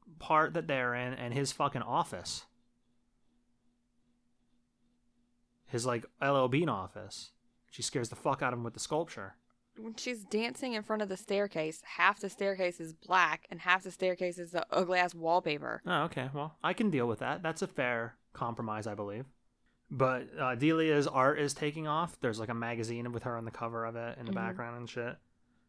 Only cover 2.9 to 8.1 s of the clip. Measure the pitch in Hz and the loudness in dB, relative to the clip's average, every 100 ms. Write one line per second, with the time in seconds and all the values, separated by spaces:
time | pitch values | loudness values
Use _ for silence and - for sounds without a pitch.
2.9 | _ _ _ _ _ _ _ _ _ _ | _ _ _ _ _ _ _ _ _ _
3.9 | _ _ _ _ _ _ _ _ _ _ | _ _ _ _ _ _ _ _ _ _
4.9 | _ _ _ _ _ _ _ - 120 123 | _ _ _ _ _ _ _ -6 -2 0
5.9 | 120 - _ 139 139 127 135 170 107 92 | 0 -2 _ 4 4 4 4 2 0 -4
6.9 | - 101 - - _ _ _ _ - - | -10 -14 -14 -16 _ _ _ _ -8 -4
7.9 | 143 117 | -2 -4